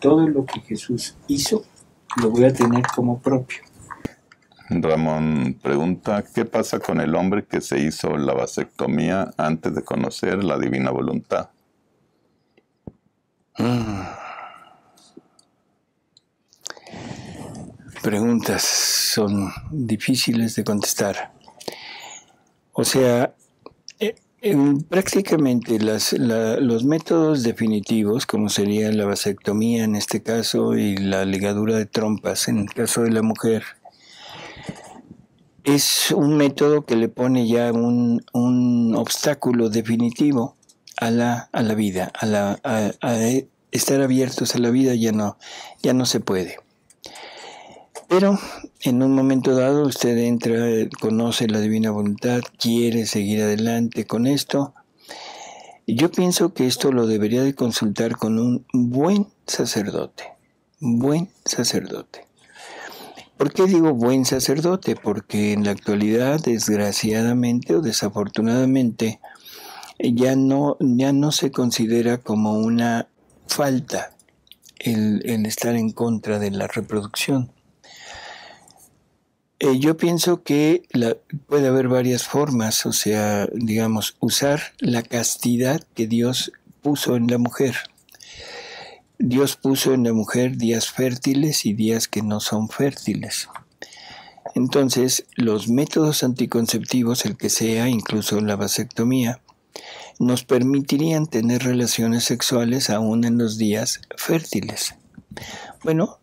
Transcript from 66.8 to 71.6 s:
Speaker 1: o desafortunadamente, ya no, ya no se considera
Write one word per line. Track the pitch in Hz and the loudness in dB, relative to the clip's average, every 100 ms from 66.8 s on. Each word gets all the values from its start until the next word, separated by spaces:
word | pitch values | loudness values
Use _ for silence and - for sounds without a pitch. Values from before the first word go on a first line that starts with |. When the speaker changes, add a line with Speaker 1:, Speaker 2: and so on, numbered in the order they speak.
| 104 98 110 110 117 123 120 120 - | 0 -2 -2 0 0 0 0 0 0
Speaker 1:
o | 165 | 0
desafortunadamente, | 151 107 104 104 101 - 113 123 131 135 120 110 110 101 - - - - - - - - | 0 -2 -4 -4 -4 -2 0 2 2 2 0 0 -4 -4 -16 -20 -20 -20 -20 -18 -18 -4
ya | 131 120 127 135 | 0 2 2 4
no, | 135 135 143 - | 2 2 0 0
ya | 139 120 135 | 2 2 4
no | 139 151 | 2 2
se | 147 139 | 0 -2
considera | 135 | 0